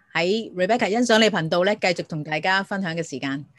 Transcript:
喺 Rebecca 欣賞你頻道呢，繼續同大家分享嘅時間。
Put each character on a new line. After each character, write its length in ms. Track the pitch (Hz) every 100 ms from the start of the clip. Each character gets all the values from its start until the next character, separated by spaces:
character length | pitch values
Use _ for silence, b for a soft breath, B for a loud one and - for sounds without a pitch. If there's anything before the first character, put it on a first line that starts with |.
| _
喺 360 | 160 175 220 220
Rebecca 360 | 180 185 240 208
欣 100 | 220
賞 180 | 247 220
你 100 | 214
頻 200 | 196 160
道 160 | 175 185
呢， 100 | 208
繼 120 | 190
續 180 | 175 160
同 160 | 160
大 160 | 151 156
家 240 | 185 190
分 180 | 196 202
享 140 | 185 165
嘅 80 |
時 160 | 160 131
間。 240 | 139 139 139